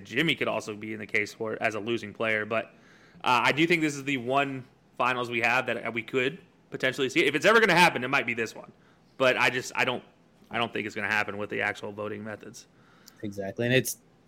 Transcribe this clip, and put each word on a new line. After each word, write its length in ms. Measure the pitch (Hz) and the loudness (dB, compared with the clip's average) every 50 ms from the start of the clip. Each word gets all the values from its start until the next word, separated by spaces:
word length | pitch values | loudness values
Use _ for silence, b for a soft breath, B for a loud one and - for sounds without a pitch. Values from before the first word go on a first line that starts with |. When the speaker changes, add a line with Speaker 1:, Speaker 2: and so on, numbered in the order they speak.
| 95 | -6
Speaker 1:
Jimmy 300 | 101 110 120 160 165 139 | -6 -2 0 0 0 0
could 120 | - - 113 | 0 0 -2
also 260 | 107 110 104 - 107 | -2 -2 -4 -6 -10
be 200 | 104 104 110 110 | -10 -10 -10 -10
in 60 | 107 | -10
the 60 | 107 | -8
case 280 | 98 - 107 104 101 - | -4 -2 -2 -2 -2 -6
for 180 | - 113 110 | -8 -6 -6
it 80 | 107 - | -4 -2
as 140 | - 113 107 | -2 -2 -2
a 40 | 110 | -4
losing 320 | 101 113 117 113 104 104 95 | -4 -2 -4 -4 -4 -6 -8
player. 320 | - 113 113 110 107 107 | -4 -2 0 0 0 -2
But, 220 | 107 113 110 101 - - b b b b b b b b b b | -2 -2 -4 -4 -4 -12 b b b b b b b b b b
uh, 160 | - 127 120 113 | 2 2 4 4
I 80 | 131 | 2
do 160 | 135 139 160 165 | 2 2 2 2
think 140 | 175 165 | 2 2
this 140 | 156 156 143 | 2 0 -2
is 100 | 143 135 | -4 -6
the 100 | 135 143 | -4 -4
one 480 | 131 113 120 131 139 143 139 135 131 120 - _ _ _ _ _ - | -4 -2 0 0 0 0 0 -4 -10 -12 -14 _ _ _ _ _ -2
finals 320 | 127 123 127 123 123 117 | 0 0 0 0 -2 -2
we 120 | 120 117 | -2 0
have 240 | 113 117 120 127 123 | 2 2 2 2 0
that 280 | 120 117 113 - 117 113 | 0 -4 -4 -4 -6 -6
we 80 | 117 | -6
could 360 | 104 - - 131 127 135 156 - - _ _ _ _ - | -6 -2 -2 0 0 0 -2 -6 -18 _ _ _ _ -14
potentially 380 | - 135 - 131 123 131 135 127 | -8 -2 -2 -2 0 0 -2 -2
see. 160 | - 160 170 | 2 2 2
If 100 | 135 139 | 2 2
it's 100 | 151 135 | 2 4
ever 140 | 185 220 233 | 6 6 6
gonna 160 | 226 202 170 | 6 6 6
happen, 300 | 170 180 165 - 123 123 | 8 8 6 6 2 -2
it 20 | 127 | 0
might 180 | 139 139 120 | 0 0 0
be 80 | 117 117 | 0 -2
this 220 | 113 113 107 - | -2 -4 -6 -6
one. 160 | - - - - _ b b b b b b _ - | -12 -18 -20 -20 _ b b b b b b _ 2
But 180 | 135 127 127 | 4 4 6
I 140 | 101 123 127 | 6 4 2
just, 240 | 123 127 120 - - | 2 0 -4 -4 -2
I 80 | - 123 | -2 0
don't, 200 | 123 123 - - - _ _ _ _ _ _ - - | 0 0 -4 -6 -12 _ _ _ _ _ _ -16 -8
I 80 | - 113 | -2 -2
don't 140 | 120 113 | -2 -2
think 140 | - 113 107 | -2 -4 -6
it's 100 | 107 98 | -4 -4
gonna 120 | 104 104 98 | -4 -2 0
happen 300 | 107 107 104 101 98 101 | 2 2 0 0 -2 -6
with 120 | 104 101 | -6 -6
the 120 | 110 110 | -4 -2
actual 300 | 107 104 104 - - 107 | -2 -2 -4 -4 -8 -12
voting 320 | 104 104 104 107 107 104 104 | -8 -8 -8 -8 -8 -8 -10
methods. 440 | 110 107 101 - - 110 - - _ _ b b b b b b b b b | -10 -12 -12 -12 -16 -18 -18 -20 _ _ b b b b b b b b b
Speaker 2:
Exactly. 440 | - 107 98 101 98 95 98 - 117 | -10 -10 -8 -6 -6 -6 -4 -2 0
And 100 | 120 127 | 4 4
it's, 220 | 131 120 - - - _ _ _ _ _ | 4 4 2 -4 -10 _ _ _ _ _